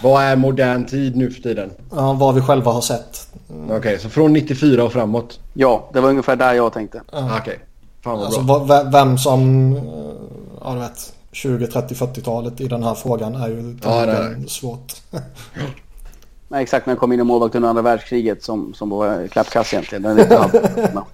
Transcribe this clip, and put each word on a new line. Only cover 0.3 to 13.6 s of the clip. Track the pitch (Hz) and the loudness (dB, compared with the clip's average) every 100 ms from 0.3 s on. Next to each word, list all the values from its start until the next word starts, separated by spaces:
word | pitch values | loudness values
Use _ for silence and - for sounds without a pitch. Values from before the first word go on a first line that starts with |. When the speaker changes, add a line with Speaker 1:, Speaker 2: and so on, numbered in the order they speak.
| 131 | 4
Speaker 1:
modern | 135 135 127 123 123 | 2 2 2 0 -4
tid | 135 135 123 | -4 -2 0
nu | 127 | -2
för | - | -4
tiden? | 123 107 98 95 - 147 | -6 -6 -8 -14 -12 -2
Speaker 2:
Ja, | 135 | -2
vad | 135 135 131 | 2 4 4
vi | |
själva | 127 135 120 | 4 2 2
har | 117 | 0
sett. | - 120 - - - - - | -2 -6 -6 -18 -18 -20 -20
Mm. | - 113 110 | -14 -6 -4
Speaker 1:
Okej, | 110 98 | -2 -4
så | 110 | -4
från | 147 156 | 2 4
nittiofyra | 151 - 131 151 123 | 4 2 0 4 4
och | 117 | 2
framåt? | 120 110 117 117 - - | 0 -2 -2 -6 -16 -16
Speaker 3:
Ja, | - 131 110 - | 2 2 2 0
det | 131 | 2
var | 131 | 4
ungefär | 135 123 127 | 2 2 2
där | 127 | 2
jag | 123 117 | 2 0
tänkte. | 113 104 117 - | -2 -10 -12 -12
Speaker 2:
Ja. | 151 131 110 | -8 -4 -4
Speaker 1:
Okej, | 110 92 - - - - | -6 -12 -16 -20 -20 -14
fan | 123 113 | -8 -6
vad | 101 | -4
Speaker 2:
Alltså, | 113 | -2
Speaker 1:
bra. | 131 143 | 2 0
Speaker 2:
vad, | 139 143 139 | 6 4 6
ve-, | |
vem | 139 135 127 | 4 6 4
som, | 143 131 131 131 131 139 | 2 4 4 4 4 0
eh, | 156 156 73 - - - - - | -4 -12 -12 -14 -16 -18 -20 -16
ja, | - | -10
du | 123 | -8
vet, | 120 - - - - | -10 -12 -18 -20 -18
tjugo, | - 139 123 117 | -10 -4 -2 -2
trettio, | 131 123 123 | -4 -6 -6
fyrtiotalet | 123 127 117 117 117 120 | -6 -6 -6 -6 -6 -8
i | 131 | -6
den | 120 | -4
här | 117 110 | -4 -4
frågan | 127 117 110 123 | -4 -4 -4 -6
är | 117 | -6
ju | 113 | -6